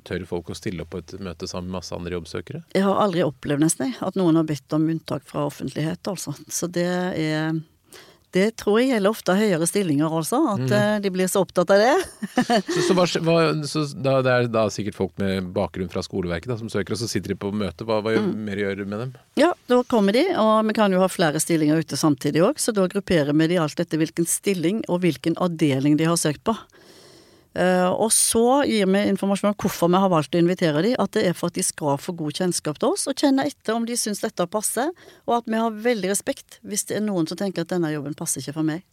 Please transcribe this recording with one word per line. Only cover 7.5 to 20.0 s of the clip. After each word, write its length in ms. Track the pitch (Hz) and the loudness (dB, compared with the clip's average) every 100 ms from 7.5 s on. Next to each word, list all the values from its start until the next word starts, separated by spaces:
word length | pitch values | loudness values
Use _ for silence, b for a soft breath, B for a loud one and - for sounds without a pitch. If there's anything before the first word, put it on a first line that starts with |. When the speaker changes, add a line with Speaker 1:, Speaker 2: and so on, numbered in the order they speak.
| 160 - _ _ B B B _ | -4 -6 _ _ B B B _
Speaker 2:
det 240 | 185 208 - | 0 0 0
tror 200 | - 214 | 0 2
jeg 140 | 262 | 2
gjelder 180 | 226 196 | 2 2
ofte 240 | 220 - 190 | 0 0 2
høyere 300 | 220 160 165 | 2 2 0
stillinger, 400 | 202 185 143 160 | 0 0 2 2
altså, 300 | 160 156 254 294 | 0 -2 0 0
at, 60 | 196 | 0
Speaker 1:
Mhm. 120 | 131 | 2
Speaker 2:
eh, 280 | 208 208 208 | 2 2 0
de 100 | 196 | -2
blir 160 | 185 185 | -2 0
så 160 | 202 | 2
opptatt 280 | 175 - 175 | 0 0 4
av 80 | 196 | 6
det. 260 | 233 359 - - 208 | 6 4 0 -8 -4
<laughs> 400 | - - 226 - | -2 2 2 2
Speaker 1:
Så, 120 | 349 349 | 0 2
så 80 | |
hva 120 | 180 175 | 4 2
skje-, 140 | - 165 | 2 2
hva, 400 | 165 156 151 143 | 4 4 0 -4
så 160 | 156 143 139 | -4 -4 -2
da, 220 | 131 135 | 2 2
det 80 | 131 | 4
er 160 | 123 120 | 4 4
da 200 | 110 107 | 2 2
sikkert 240 | - 101 | 0 -6
folk 240 | - 95 - | -2 -4 -2
med 340 | 98 95 90 | -2 0 -2
bakgrunn 380 | 101 90 90 90 | -2 -2 -4 -6
fra 120 | 95 | -6
skoleverket, 420 | - 98 87 85 120 | -6 -4 -2 -4 -4
da, 80 | 113 | -6
som 140 | 113 | -4
søker, 220 | 104 92 | -4 -4
og 60 | 107 | -4
så 100 | 113 | -4
sitter 200 | 104 90 | -4 -4
de 60 | 95 | -6
på 160 | 101 | -4
møte. 320 | 104 95 - | -4 -4 -6
Hva, 200 | 113 107 | -4 -2
hva 100 | 107 | 2
gjør, 80 | 110 170 | 0 0
Speaker 2:
Mm. 60 | 104 107 | -4 -6
Speaker 1:
mer 100 | 98 | -4
gjør 220 | 101 98 | -4 -4
du 80 | 101 | -6
med 140 | 104 | -6
dem? 140 | 131 127 _ - | -8 -12 _ 2
Speaker 2:
Ja, 180 | 330 359 - | 2 0 0
da 140 | 247 | 0
kommer 320 | 247 226 | 2 2